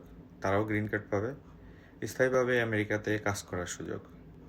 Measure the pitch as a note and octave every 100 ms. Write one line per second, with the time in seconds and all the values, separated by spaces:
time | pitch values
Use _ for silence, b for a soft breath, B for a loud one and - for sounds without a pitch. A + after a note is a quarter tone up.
0 | - - - - G2 G2 G#2+ G#2+ G#2+ G#2+
1 | - G2+ A2+ C#3+ - B B B B B
2 | A#2+ - C3 B2+ B2 B2 A#2 G#2+ G#2 G#2
3 | G#2 G#2+ G2+ G2+ - F2+ F2 - E2 -
4 | - - - -